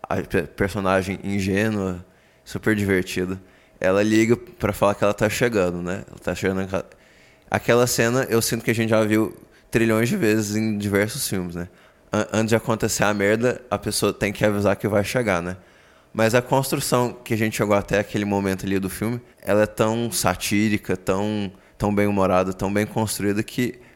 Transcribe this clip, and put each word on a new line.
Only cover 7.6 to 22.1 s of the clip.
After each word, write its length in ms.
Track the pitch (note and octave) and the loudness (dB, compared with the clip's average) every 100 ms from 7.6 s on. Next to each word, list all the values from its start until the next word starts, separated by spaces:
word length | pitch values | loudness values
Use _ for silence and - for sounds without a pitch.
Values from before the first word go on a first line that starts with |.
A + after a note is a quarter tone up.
| - A#2+ B2 | 2 2 2
cena 400 | - A#2 B2+ B2+ | 2 2 0 2
eu 120 | A2+ | 0
sinto 200 | A2 A#2 | 0 -2
que 100 | - | -2
a 40 | A2+ | 0
gente 140 | A2 | 2
já 120 | A2 G#2+ | 2 4
viu 280 | A2 G#2+ - - - _ | 2 0 -6 -20 -20 _
trilhões 380 | A#2 A2+ A2 A#2+ | 2 4 2 2
de 80 | G3 | 2
vezes 400 | A2+ A2 G#2 G#2 | 2 2 0 -2
em 200 | A2 G#2 | -2 -2
diversos 500 | G#2 G2 G#2+ C#3 - | 0 2 0 -2 -4
filmes, 280 | G2 F2+ E2+ | -4 -6 -8
né? 140 | F2 - - _ _ | -10 -14 -20 _ _
An-, 160 | G#2 - | -2 0
antes 160 | G#2+ A2 | 0 2
de 60 | A2+ | 2
acontecer 480 | - A2 A2 - G#2 | 2 -2 -2 0 0
a 80 | |
merda, 480 | G#2 G2 A2 A#2+ - - | 2 2 2 0 -2 -6
a 80 | G2 | -4
pessoa 320 | G#2+ - G2+ | -4 -2 -2
tem 220 | - G#2 | 0 -4
que 100 | - | 0
avisar 320 | G#2+ G#2 G2+ G2+ | 0 2 0 0
que 120 | G#2+ | 0
vai 160 | G#2 | 0
chegar, 380 | G2 B2+ A2 F2+ | 0 -2 0 -2
né? 140 | F2 F#2 - _ _ _ _ | -2 -10 -16 _ _ _ _
Mas 220 | - A2 A#2+ | 0 2 2
a 60 | |
construção 720 | - C3+ C3+ D3 - B2+ A#2+ - | 2 0 0 -4 0 0 0 -4
que 100 | - | -4
a 40 | A2 | -2
gente 180 | A2 - | 0 0
chegou 180 | G#2 | 2
até 260 | G2+ - G2+ | 2 2 -2
aquele 260 | G#2 G#2+ G2+ | 0 -2 0
momento 400 | G2 G2 F#2+ G2 | 0 0 -2 -2
ali 140 | F#2+ | -2
do 100 | F#2+ | -2
filme, 320 | - G#2+ A#2+ - _ | -4 -6 -6 -12 _
ela 220 | - G#2 | 0 2
é 20 | G#2+ | 2
tão 460 | - A2 A#2 A#2 | 2 0 0 -2
satírica, 840 | - F2+ F2 - G#2 G#2+ G#2 - F#2 | 0 -2 -2 -2 0 2 0 -2 -4
tão, 520 | - F#2+ G#2 G#2+ G2 - _ _ | -2 -2 0 -4 -6 -10 _ _
tão 180 | G#2 G2+ | 0 2
bem-humorada, 560 | G#2 | 2